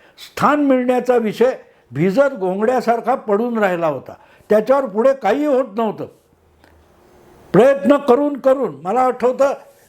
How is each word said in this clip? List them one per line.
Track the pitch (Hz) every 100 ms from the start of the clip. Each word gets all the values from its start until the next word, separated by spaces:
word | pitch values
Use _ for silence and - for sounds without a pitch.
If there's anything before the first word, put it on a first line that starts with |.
| _ _
स्थान | - - 214 294
मिळण्याचा | 285 254 247 247 247 247
विषय | 220 - 240 - - _ _
भिजत | 123 185 196 277
घोंगड्यासारखा | 254 185 190 220 254 226 233 202 262
पडून | - 202 240 226
राहिला | 202 175 165
होता, | 135 - - _ _ -
त्याच्यावर | 214 214 277 262
पुढे | 196 262
काही | 269 196 262 294
होत | 254 254 196
नव्हतं. | 220 170 123 _ _ _ _ _ _ _ _ _ _ _ _ - -
प्रयत्न | 170 262 277 202 285
करून | 285 247 294 269
करून | 262 269 220 135
मला | 170 233
आठवतं | 254 240 240 247 277 - - _